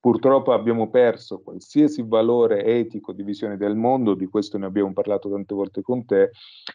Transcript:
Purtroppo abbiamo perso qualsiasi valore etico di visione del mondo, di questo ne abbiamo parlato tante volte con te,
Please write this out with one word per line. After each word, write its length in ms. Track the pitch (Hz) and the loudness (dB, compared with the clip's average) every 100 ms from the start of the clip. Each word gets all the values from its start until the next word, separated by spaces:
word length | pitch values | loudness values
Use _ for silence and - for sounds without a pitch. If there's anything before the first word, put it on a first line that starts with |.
Purtroppo 480 | - - 135 135 131 | 2 2 2 2 2
abbiamo 380 | 113 110 117 110 | 0 0 -2 0
perso 500 | 127 120 - - 95 | 2 2 0 -10 -16
qualsiasi 640 | - 92 - 147 151 147 | -14 -20 -4 2 2 0
valore 600 | 113 110 113 120 113 104 | 0 2 4 4 2 2
etico 480 | 107 120 113 107 - | 2 0 -2 -8 -12
di 100 | 95 | -10
visione 320 | 101 101 107 | -10 -6 -6
del 220 | 98 101 107 | -4 -2 0
mondo, 380 | 120 131 113 | 0 2 2
di 100 | 95 | 0
questo 320 | 92 107 101 101 | -2 -2 -4 -6
ne 80 | |
abbiamo 260 | 95 101 98 | -4 -2 -2
parlato 380 | 95 98 101 101 | -2 -2 -4 -4
tante 260 | 101 98 | -8 -6
volte 260 | 101 98 - | -6 -6 -6
con 220 | 98 127 | -6 -6
te, 280 | 120 98 98 - - - - | 0 2 2 -2 -20 -20 -20